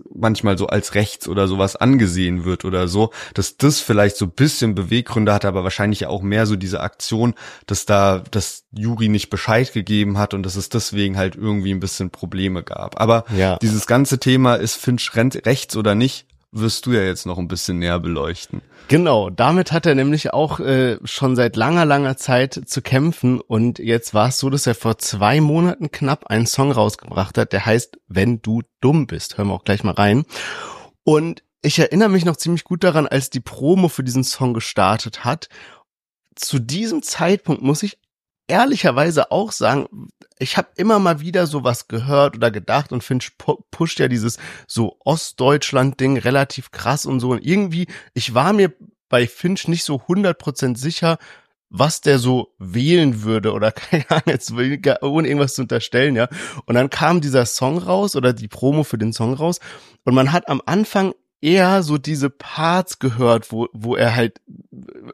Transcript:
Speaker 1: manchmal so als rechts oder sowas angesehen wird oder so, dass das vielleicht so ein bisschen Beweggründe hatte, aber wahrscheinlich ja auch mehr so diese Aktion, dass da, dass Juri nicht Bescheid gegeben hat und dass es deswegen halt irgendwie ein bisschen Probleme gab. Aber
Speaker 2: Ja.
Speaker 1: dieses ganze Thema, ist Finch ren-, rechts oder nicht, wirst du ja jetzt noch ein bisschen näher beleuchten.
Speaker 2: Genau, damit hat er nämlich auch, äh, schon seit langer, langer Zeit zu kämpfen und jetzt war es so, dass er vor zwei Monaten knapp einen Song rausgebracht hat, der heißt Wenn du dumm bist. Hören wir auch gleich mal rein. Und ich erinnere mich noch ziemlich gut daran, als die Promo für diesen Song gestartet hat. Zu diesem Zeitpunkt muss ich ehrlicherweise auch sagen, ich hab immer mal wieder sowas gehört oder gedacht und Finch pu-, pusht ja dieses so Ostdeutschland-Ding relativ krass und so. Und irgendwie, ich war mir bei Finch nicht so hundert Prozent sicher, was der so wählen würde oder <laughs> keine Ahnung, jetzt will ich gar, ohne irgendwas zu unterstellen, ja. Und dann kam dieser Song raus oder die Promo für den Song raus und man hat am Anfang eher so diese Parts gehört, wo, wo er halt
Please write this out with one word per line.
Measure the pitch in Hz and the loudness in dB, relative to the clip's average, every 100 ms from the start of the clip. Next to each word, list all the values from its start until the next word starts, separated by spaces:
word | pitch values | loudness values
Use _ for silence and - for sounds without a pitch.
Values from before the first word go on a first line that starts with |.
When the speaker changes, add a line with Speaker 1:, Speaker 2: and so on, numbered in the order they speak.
| - | -16
Speaker 1:
manchmal | - 113 107 101 92 | -4 -2 0 0 0
so | 98 | 0
als | 104 - | -2 -2
rechts | 104 104 - - | -2 -2 -4 -6
oder | 98 98 | 0 0
sowas | 98 98 - | 2 0 2
angesehen | 120 135 98 87 90 90 87 | 4 4 4 2 0 -2 -2
wird | 90 | -4
oder | 92 92 90 | -2 -2 0
so, | 98 110 - - | 2 0 -2 -10
dass | - - - | -6 -6 0
das | 143 143 | 2 2
vielleicht | - 104 101 - | 2 4 4 2
so | 92 | -4
ein | |
bisschen | - 147 - 113 95 | 0 0 2 -2 -2
Beweggründe | 85 117 - 117 104 | -2 -2 -2 0 2
hatte, | 101 101 | 2 0
aber | 95 | -2
wahrscheinlich | 92 - 104 104 | -4 -2 -2 -2
ja | 76 | -4
auch | 92 | -4
mehr | 98 104 107 | -2 0 0
so | 101 | 0
diese | 92 80 | -4 -6
Aktion, | 90 - - 110 120 - - - - | -6 -8 -4 0 0 -2 -10 -14 -6
dass | 101 - | -4 2
da, | 101 98 95 - | 4 4 2 -2
dass | 107 - - _ | -4 -4 -10 _
Juri | 107 110 113 110 | -6 -4 0 2
nicht | 104 - | 0 0
Bescheid | 98 - 113 127 | -4 2 2 2
gegeben | 113 95 104 101 101 | -4 -2 0 0 0
hat | 104 | -2
und | 98 | -2
dass | 92 95 | -6 -6
es | - | -4
deswegen | 117 - 104 98 95 | -4 -4 -2 -2 -2
halt | 95 - | -4 -4
irgendwie | 107 104 95 | -4 -2 -2
ein | 95 | -2
bisschen | 92 - 92 | -4 -6 -8
Probleme | - 90 95 95 90 | -8 -10 -4 -4 -4
gab. | - - 50 - | -8 -10 -8 -2
Aber | 110 113 113 98 | 2 2 2 0
Speaker 2:
Ja. | 95 90 | 2 2
Speaker 1:
dieses | 110 107 - | 0 0 2
ganze | 120 139 127 | 2 2 0
Thema, | 131 131 127 120 | 2 4 4 2
ist | 110 - | -2 -4
Finch | - 123 - 117 | -2 -2 -2 0
ren-, | 127 - 110 | 0 0 -2
rechts | 131 - 107 | -2 -2 -2
oder | 107 104 | 2 2
nicht, | 135 - - _ _ | 0 -2 -18 _ _
wirst | 107 113 - 123 | -4 -2 -2 0
du | |
ja | 120 | 0
jetzt | 95 87 90 | 0 -2 -6
noch | 87 | -6
ein | 85 | -6
bisschen | 90 - 90 | -6 -4 -2
näher | 87 87 | 0 -2
beleuchten. | 85 78 78 87 - - - - - | -2 -4 -4 -6 -10 -14 -14 -12 2
Speaker 2:
Genau, | 139 170 113 92 | 4 4 2 2
damit | 90 123 180 175 | 2 2 4 2
hat | 160 165 | 0 2
er | 135 | 2
nämlich | 139 151 - | 2 0 -2
auch, | 139 151 156 | -2 -2 -2
äh, | 131 131 127 107 | 0 2 2 -2
schon | - - 135 123 | -8 -2 0 2
seit | 120 113 | 2 2
langer, | 120 170 156 | 2 4 4
langer | 143 139 135 | 4 2 -2
Zeit | - 127 135 170 - | 0 2 2 -4 -8
zu | 135 | -6
kämpfen | - 131 160 - 127 127 | 0 2 2 2 0 0
und | - 113 120 117 | 0 0 0 0
jetzt | 113 117 - | 0 0 0
war | 107 117 | 0 2
es | - | 0
so, | 135 | -2
dass | 139 127 | 0 -2
er | 113 | -2
vor | 113 - | -2 -2
zwei | - 101 104 147 | -4 0 2 4
Monaten | 151 160 175 - 156 | 4 4 2 0 -6
knapp | - 139 127 - | -4 -2 -2 -2
einen | 107 120 | -2 0
Song | - 139 | 0 2
rausgebracht | 123 107 - - 90 101 - | 2 2 -2 -8 -4 -2 -2
hat, | - | -2
der | 98 113 | 0 2
heißt | 117 - - - | 0 0 -16 -6
Wenn | 95 120 113 | 0 0 0
du | 110 117 - - | -2 -4 -4 -2
dumm | 131 160 120 | 2 2 0
bist. | 78 - - | -6 -10 -4
Hören | 101 | -4
wir | 92 | -2
auch | |
gleich | - 101 | -2 -2
mal | 101 | 0
rein. | 87 104 117 156 - - - - - - _ | 2 4 4 0 -8 -12 -12 -14 -18 -20 _
Und | - 151 165 - _ _ | 2 2 0 -8 _ _
ich | 147 165 | -2 2
erinnere | 156 175 220 | 2 4 4
mich | 190 170 | 4 2
noch | 151 | -2
ziemlich | 165 170 - | -2 -4 -2
gut | 175 | 0
daran, | 185 156 143 | 2 2 0
als | 135 - | -2 -2
die | 131 | -8
Promo | - - 143 196 175 | -10 -4 2 4 2
für | - | 0
diesen | 127 127 | -2 -2
Song | 127 - 127 | -2 -2 -2
gestartet | 113 - - 95 110 110 - | -2 -4 0 2 2 -4 -6
hat. | 120 160 - - - - _ _ _ _ _ - | -4 -4 -8 -20 -20 -20 _ _ _ _ _ -12
Zu | - 139 | -4 -4
diesem | 117 170 220 156 | -2 -6 -4 -4
Zeitpunkt | - - 170 202 - 143 | -6 -2 0 0 0 -2
muss | 131 151 | 0 0
ich | 202 - _ _ _ _ - | -2 -10 _ _ _ _ -2
ehrlicherweise | 190 269 254 165 123 165 151 - | 0 2 2 0 2 2 2 0
auch | 170 214 | 0 -2
sagen, | - 110 139 - - - _ _ - | -2 0 0 -2 -10 -20 _ _ -8
ich | 131 - | -6 -4
hab | - - | -4 -2
immer | 202 208 | 2 4
mal | 185 151 | 4 0
wieder | 165 180 165 | -2 -2 -2
sowas | 151 127 120 - | -2 -2 -4 -4
gehört | 113 131 143 143 113 | -6 0 4 4 2
oder | 117 | -2
gedacht | 104 85 120 143 | -2 -2 -2 -2
und | 123 | -6
Finch | - 127 - - | -2 -4 -4 -8
pu-, | - - - | -4 -4 -4
pusht | - 170 - | -4 -4 0
ja | 131 | 0
dieses | 120 113 - - - - | 0 -2 -6 -12 -18 -8
so | 120 113 - 135 | -2 -2 -2 -2
Ostdeutschland-Ding | 160 - - 131 143 - 139 135 131 135 131 | -2 -2 0 2 2 2 0 0 0 0 2
relativ | 120 139 139 - - | 2 0 0 -6 -14
krass | - 110 147 139 | -6 -2 -2 -2
und | 131 | -2
so. | 123 | 0
Und | 120 139 | -2 0
irgendwie, | 190 196 165 175 - - | 0 0 -2 -6 -10 -10
ich | 123 123 | -8 -2
war | 117 160 | 2 4
mir | 208 185 - - _ - | 4 2 0 -20 _ 0
bei | 123 120 | 0 0
Finch | - 180 190 - | -2 -4 -2 -2
nicht | 170 | -2
so | - 139 - | -2 -4 -2
hundert | 185 185 - | 0 0 -2
Prozent | - 135 131 120 | -6 -4 -2 -2
sicher, | 143 - 165 160 - - _ _ _ | -4 -2 -2 -2 -6 -20 _ _ _
was | 92 147 - | 0 0 2
der | 147 135 | 2 4
so | 123 127 - - | 4 0 -2 -12
wählen | 95 110 143 175 147 110 | -6 -2 2 4 4 0
würde | 107 110 104 | -2 0 0
oder | 101 110 | 0 -2
<laughs> | |
keine | - - 165 - | -2 -2 -2 0
Ahnung, | 151 131 | 0 0
jetzt | 127 - 117 | -2 -4 -2
will | 127 | -2
ich | 143 | 0
gar, | 139 123 | 0 0
ohne | 143 156 143 | 0 0 0
irgendwas | 143 135 - | 0 0 -2
zu | |
unterstellen, | 123 120 - 123 143 117 | -4 -4 -2 0 2 2
ja. | 123 160 - - - | 0 -4 -12 -10 0
Und | 120 | 2
dann | 139 | 2
kam | - 160 175 | 2 2 2
dieser | 143 131 117 | 2 2 2
Song | - 131 170 | 0 -2 -2
raus | 180 185 202 139 | 0 0 0 0
oder | 127 | 0
die | 117 107 | 0 -6
Promo | - 131 151 | -2 0 0
für | 143 113 | 0 -2
den | 110 | -4
Song | 110 117 | -2 -4
raus | 131 165 175 - - - _ | -2 -2 -4 -8 -20 -20 _
und | - | 2
man | 131 135 | 4 4
hat | 170 - | 2 0
am | 135 - | -4 -2
Anfang | 190 214 202 190 - _ - | -2 0 0 -2 -4 _ -4
eher | 151 190 185 190 | 2 4 4 2
so | 156 151 | 2 -2
diese | 143 151 139 | -2 -2 -2
Parts | - - - 165 180 180 - | -4 -14 -4 0 0 -2 -4
gehört, | 135 117 120 117 - | -4 0 2 2 0
wo, | 113 120 | -6 -6
wo | 110 113 123 | -6 -4 0
er | 117 117 | 2 2
halt | 117 - - - - - - - 110 | -2 -4 -20 -20 -20 -20 -20 -20 -20